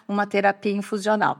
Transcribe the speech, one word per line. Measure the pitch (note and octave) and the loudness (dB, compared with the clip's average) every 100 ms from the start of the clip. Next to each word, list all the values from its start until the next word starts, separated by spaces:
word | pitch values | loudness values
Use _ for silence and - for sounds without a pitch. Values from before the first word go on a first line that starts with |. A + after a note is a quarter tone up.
| - | -4
uma | G3+ G3+ | -2 0
terapia | G3+ G3 G3 G#3+ | 2 2 2 -2
infusional. | G3+ G3 G#3+ G3+ G#3+ - - | -2 -4 -4 0 2 2 -2